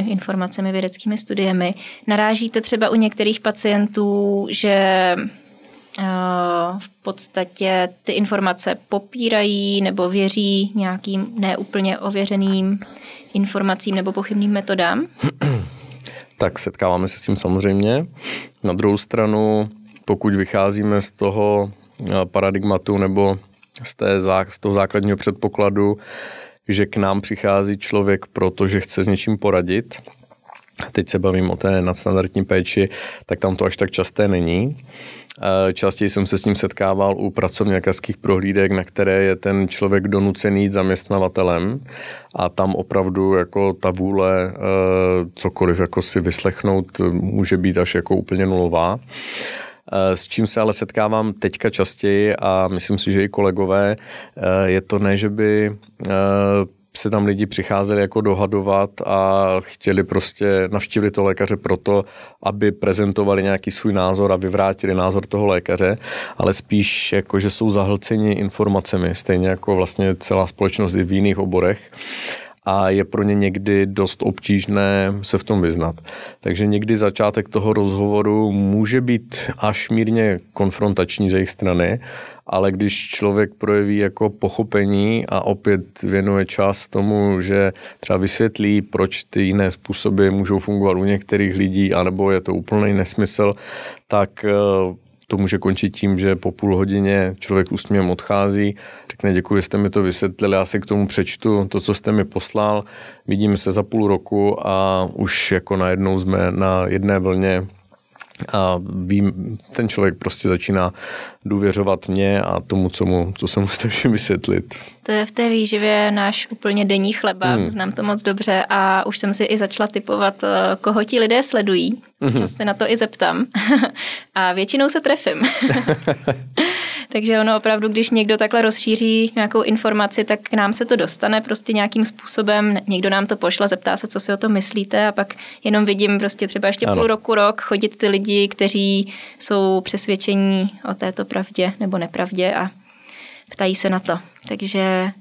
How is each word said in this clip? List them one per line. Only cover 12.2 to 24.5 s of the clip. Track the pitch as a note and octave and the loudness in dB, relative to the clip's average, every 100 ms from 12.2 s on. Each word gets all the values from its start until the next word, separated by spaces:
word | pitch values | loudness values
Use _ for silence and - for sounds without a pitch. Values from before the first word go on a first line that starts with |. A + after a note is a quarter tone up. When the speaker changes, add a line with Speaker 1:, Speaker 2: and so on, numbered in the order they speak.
| G3+ G3 G3 F#3+ F#3+ G3+ - - - - - | -2 0 0 0 0 -2 -6 -18 -20 -20 -6
Speaker 1:
informacím | G3+ G3 G3 G3 F#3 G#3 F#3+ | -2 -2 0 -2 -2 -2 -2
nebo | F#3+ | -2
pochybným | F#3+ G3 G#3 G#3 | -4 -4 0 0
metodám? | G3+ G3+ F#3+ E3+ G#3 F4 - - - | 0 -2 0 0 0 -4 -4 -4 -2
Speaker 2:
<clears throat> | C#3+ B2 E2+ - - - - - - - | -2 -2 -4 -12 -20 -18 -16 -16 -16 -4
Tak | F2+ - | -2 -2
setkáváme | F#2+ - F#2 F2+ F#2 | -6 -2 0 2 0
se | - | -4
s | |
tím | - G2+ | -2 -2
samozřejmě. | F#2 F#2+ G2 G2 G#2 C3 F3 - - - - _ | 0 2 2 2 2 0 -2 -10 -12 -12 -12 _
Na | G2+ | -4
druhou | F#2 G#2+ G2+ | 0 2 2
stranu, | - A#2 G#2+ G#2+ G#2+ G#2+ G#2+ - - - - | 0 0 0 2 2 2 -2 -6 -20 -10 -4
pokud | - G#2+ G2 | 0 2 0
vycházíme | F#2 G#2 G2 G#2 G#2 G#2 | 0 2 2 0 0 0
z | - | -2
toho, | - G2+ G#2 G#2 G#2 G2+ G2+ _ - G2 | -2 -2 0 2 2 0 -6 _ -12 -4
eh, | F#2+ F2+ | -2 0
paradigmatu | G2 G2 G2 G#2 F#2+ - G2+ | 0 0 2 0 0 0 0
nebo | F#2+ F#2+ G2 G2 - _ _ - | 2 2 2 0 -6 _ _ -12
z | A#2+ - | -10 -2
té | G2+ G2 | 0 2
zá-, | F#2+ F#2+ | 2 2
z | F#2+ | 0